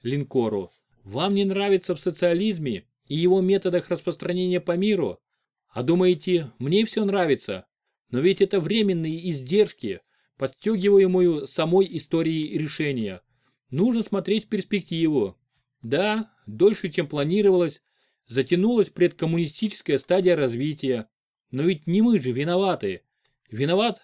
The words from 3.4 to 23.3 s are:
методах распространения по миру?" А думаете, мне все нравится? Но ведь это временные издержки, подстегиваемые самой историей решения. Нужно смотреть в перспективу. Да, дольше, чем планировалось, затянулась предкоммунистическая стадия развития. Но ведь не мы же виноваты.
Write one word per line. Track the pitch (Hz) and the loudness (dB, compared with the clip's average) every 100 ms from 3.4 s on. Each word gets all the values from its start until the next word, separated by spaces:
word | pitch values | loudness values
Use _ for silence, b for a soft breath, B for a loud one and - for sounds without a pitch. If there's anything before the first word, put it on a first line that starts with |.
методах | 185 196 190 175 - | 4 2 2 -2 -2
распространения | 170 - 165 - 180 185 180 | -6 -4 -6 -4 -2 0 -2
по | 175 175 | -2 0
миру?" | 202 202 120 85 _ _ _ _ _ | 0 0 -2 -6 _ _ _ _ _
А | - | -6
думаете, | 123 175 185 180 - 175 135 - | 0 2 2 2 0 -2 -2 -8
мне | 131 196 | 0 0
все | 220 226 | 0 -2
нравится? | 202 196 170 131 - 95 - _ _ _ _ | -2 0 0 0 -2 -10 -12 _ _ _ _
Но | 123 | 0
ведь | 175 190 | 0 2
это | 196 196 | 0 0
временные | 156 226 202 175 160 160 175 | 0 0 0 0 -4 -6 -6
издержки, | 147 131 196 208 - 110 90 _ _ _ _ | -6 -2 2 2 -2 -10 -10 _ _ _ _
подстегиваемые | 135 - 208 220 202 202 185 185 180 151 139 | -8 -4 -4 0 4 6 6 4 2 0 -4
самой | - 160 180 185 165 | -4 2 2 2 -2
историей | - 165 160 160 151 175 | -4 -2 0 -2 -4 -4
решения. | 156 - 151 131 104 92 _ _ _ _ _ | -6 -4 -4 -2 -6 -8 _ _ _ _ _
Нужно | 127 226 233 | 0 0 0
смотреть | - 196 185 214 - | -2 -4 -2 -2 -2
в | |
перспективу. | 208 - 202 185 165 160 147 98 - _ _ _ _ | -6 -2 -4 -4 -2 0 2 -2 -6 _ _ _ _
Да, | 117 143 208 214 220 _ - | -4 -2 0 -2 -6 _ -18
дольше, | 107 190 220 180 | 2 2 2 -4
чем | - 151 | -4 -4
планировалось, | 151 147 196 202 185 165 - _ _ _ _ _ | -2 0 2 4 2 0 -4 _ _ _ _ _
затянулась | 120 131 175 214 240 196 | -4 0 0 2 2 0
предкоммунистическая | - 175 - 160 170 160 - 214 - - 139 | 2 0 0 -2 -2 -2 -4 -6 -6 -2 -2
стадия | - 180 180 | 2 2 4
развития. | 165 135 117 147 147 135 123 107 _ _ _ _ | 2 0 -2 -4 -4 -2 -4 -4 _ _ _ _
Но | 127 | -2
ведь | 165 170 - | 0 0 0
не | 185 | 2
мы | 233 214 | 4 2
же | 127 | 0
виноваты. | 120 151 180 190 156 101 90 _ _ _ | -2 -2 0 0 -2 -4 -6 _ _ _